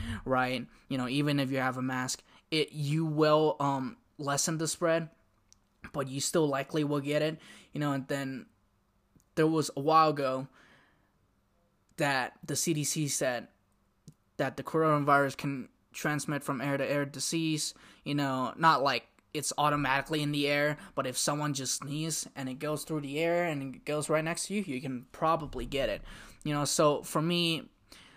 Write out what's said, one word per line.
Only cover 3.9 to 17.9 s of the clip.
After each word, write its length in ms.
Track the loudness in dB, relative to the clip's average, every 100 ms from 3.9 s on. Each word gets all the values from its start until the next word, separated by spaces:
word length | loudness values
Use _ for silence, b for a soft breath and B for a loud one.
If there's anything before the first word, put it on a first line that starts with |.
| -10 _ -8
lessen 400 | -2 0 0 0
the 100 | -2
spread, 400 | 0 2 2 -2 _ _ _ _ _ _ _ -10
but 160 | -6 -4
you 120 | -4
still 260 | -2 2 2
likely 380 | 0 -2 -2
will 160 | 0 -2
get 220 | 0 0
it, 160 | 0 -4 B B B
you 80 | -4
know. 120 | -2
And 140 | -2 -2
then 380 | -4 -4 -8 -12 _ _ _ _ _ _ _ _
there 120 | 2 4
was 240 | 4 0 0
a 40 |
while 300 | 6 6 6
ago 360 | 4 0 -2 -6 b b b b b b b _ _ _ _ _ _ _ -2
that 380 | 0 0 -2 -8
the 100 | -6
C 200 | -2 0
D 100 | 0
C 240 | -2 -2 -2
said 400 | 0 -2 -2 -8 _ _ _ _ _ -20 _ _ -4
that 220 | -4 -4
the 40 |
coronavirus 760 | -4 2 4 4 6 4 4 -2
can 300 | -6 -6 -10 _ _
transmit 500 | -6 -4 -2 -2 -4
from 160 | -4 -4
air 160 | -2 -2
to 120 | 0
air 180 | -2 -2
disease, 680 | -4 -4 -2 0 -2 -4 -8 B